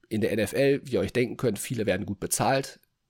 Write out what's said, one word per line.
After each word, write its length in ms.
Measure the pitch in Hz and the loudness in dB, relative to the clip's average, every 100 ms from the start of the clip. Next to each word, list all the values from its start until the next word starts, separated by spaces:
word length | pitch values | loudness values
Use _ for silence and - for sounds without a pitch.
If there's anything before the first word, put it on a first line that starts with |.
| - | -6
in 120 | 110 | -2
der 100 | 101 | 0
N 80 | 110 | 0
F 140 | 104 | 0
L, 280 | - 139 139 135 | 2 2 2 0
wie 80 | |
ihr 80 | 107 | 0
euch 120 | 98 | 0
denken 240 | - 123 - | 0 -2 0
könnt, 220 | 123 101 | -2 -2
viele 260 | - 120 104 | -4 -2 0
werden 220 | 92 101 | 0 -2
gut 120 | 101 | -6
bezahlt. 600 | 85 - 110 135 135 - _ _ _ | -2 0 2 2 0 -10 _ _ _